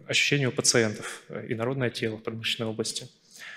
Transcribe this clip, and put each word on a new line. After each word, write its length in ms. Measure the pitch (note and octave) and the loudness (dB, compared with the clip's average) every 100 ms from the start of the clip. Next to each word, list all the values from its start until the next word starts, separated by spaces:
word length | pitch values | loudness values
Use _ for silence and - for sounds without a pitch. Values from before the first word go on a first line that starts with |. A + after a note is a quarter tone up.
| - | 0
ощущения 400 | - - C#3+ B2+ | 2 4 4 2
у 40 | |
пациентов, 720 | - - B2 A2 G2+ - - - | 2 4 6 4 0 -8 -10 -10
э, 180 | - A2+ | -10 -4
инородное 400 | A2+ A#2+ C3+ A#2+ | -2 0 0 0
тело 280 | - A2+ G#2+ | 0 -2 -2
в 40 | |
подмышечной 460 | - A2+ A2 - A2 | -6 -6 -4 -2 -2
области. 400 | A2 A2 - C3 _ _ - - | -2 -4 -6 -10 _ _ -18 -14